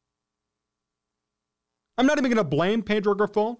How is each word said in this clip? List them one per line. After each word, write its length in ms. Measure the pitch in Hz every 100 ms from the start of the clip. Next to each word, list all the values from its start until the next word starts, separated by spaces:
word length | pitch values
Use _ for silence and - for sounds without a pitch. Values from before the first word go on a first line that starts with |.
| _ _ _ _ _ _ _ _ _ _ _ _ _ _ _ _ _ _ _ -
I'm 100 | 262
not 100 | 302
even 120 | 262
gonna 140 | 226
blame 380 | 165 147 175 226
Pedro 340 | 208 214 202 196
Grifol. 420 | 208 214 214 240